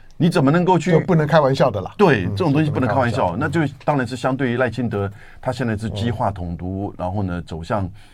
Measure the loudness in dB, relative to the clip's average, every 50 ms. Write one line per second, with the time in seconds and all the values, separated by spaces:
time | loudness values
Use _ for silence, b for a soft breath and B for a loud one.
0 | B B B 0 2 2 4 4 4 4 4 4 4 4 2 2 2 4 2 2
1 | 4 4 2 2 2 4 4 4 4 4 2 2 2 2 0 -2 -6 -6 0 4
2 | 6 6 6 4 2 -2 -2 0 0 2 2 2 2 2 0 0 0 0 2 2
3 | 2 0 0 0 0 0 0 -2 -4 -2 0 0 0 -2 -2 -6 -2 -2 0 0
4 | 0 -2 -4 -4 -2 -2 -2 0 0 -2 0 0 0 -2 -2 -2 -4 -2 -2 -2
5 | -2 -4 -6 b b b b b -6 -6 -4 -2 -2 -2 -2 -2 -4 -6 -4 -4
6 | -2 -2 -2 -2 -2 -4 -4 -4 -6 -8 -8 -6 -6 -6 -6 -4 -6 -6 -6 -6
7 | -6 -4 -4 -2 -4 -4 -4 -6 -8 -8 -10 -10 -6 -4 -4 -2 -2 -4 b b
8 | b b